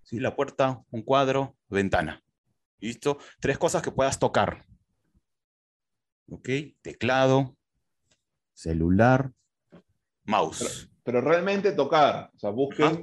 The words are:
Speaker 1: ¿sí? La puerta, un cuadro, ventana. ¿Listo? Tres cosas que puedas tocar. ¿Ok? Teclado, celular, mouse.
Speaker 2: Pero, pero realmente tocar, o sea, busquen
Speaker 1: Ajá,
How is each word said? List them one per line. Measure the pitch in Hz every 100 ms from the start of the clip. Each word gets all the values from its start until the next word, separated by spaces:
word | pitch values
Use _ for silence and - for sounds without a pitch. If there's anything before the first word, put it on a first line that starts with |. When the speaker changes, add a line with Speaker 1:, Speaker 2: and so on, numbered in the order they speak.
Speaker 1:
¿sí? | _ 113
La | 127 -
puerta, | 135 - 131 131 -
un | 117
cuadro, | 107 135 135 135 135 - _
ventana. | 98 98 92 80 - _ _ _ _ _ _
¿Listo? | 107 120 147 143 - _
Tres | 131 135
cosas | 170 175
que | 139
puedas | - 135 -
tocar. | 127 120 101 - _ _ _ _ _ _ _ _ _ _ _ _ _ _ _ _ _
¿Ok? | - - 135 143 _
Teclado, | 82 - 117 131 135 131 131 - _ _ _ _ _ _ _ _ _
celular, | _ 80 80 85 95 120 131 135 - _ _ _ - _ _ _ _
mouse. | - 104 80 90
Speaker 2:
Pero, | 117 - - _
pero | - 120
realmente | 127 170 185 202 196
tocar, | 151 143 156 139 95 -
o | _
sea, | 104
busquen | 110 139 - 151
Speaker 1:
Ajá, | 165